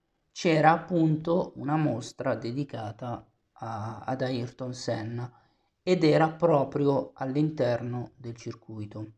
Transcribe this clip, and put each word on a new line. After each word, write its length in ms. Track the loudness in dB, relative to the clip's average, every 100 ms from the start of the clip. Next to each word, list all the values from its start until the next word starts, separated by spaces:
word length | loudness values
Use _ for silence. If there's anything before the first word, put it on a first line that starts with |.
| _ _ _
c'era 400 | -2 2 6 6
appunto 800 | 6 2 2 4 2 2 0 0 -6
una 200 | -2 0
mostra 600 | 0 -2 -6 -6 -4 -4
dedicata 960 | -4 -6 -6 -8 -10 -10 -10 -10 -12 _ _
a, 480 | -14 -10 -8 -8 -8
ad 220 | -6 -4
Ayrton 520 | -2 -2 -6 -8 -10
Senna, 560 | -6 -4 -4 -4 -6 -8 -12 _ _ _ _
ed 200 | 0 4
era 260 | 6 6 4
proprio 840 | 4 4 4 2 0 2 2 -2 -6
all'interno 960 | -2 0 0 2 0 0 -4 -8 -10 -12
del 200 | -14 -12
circuito. 800 | -12 -14 -14 -12 -12 -12 -14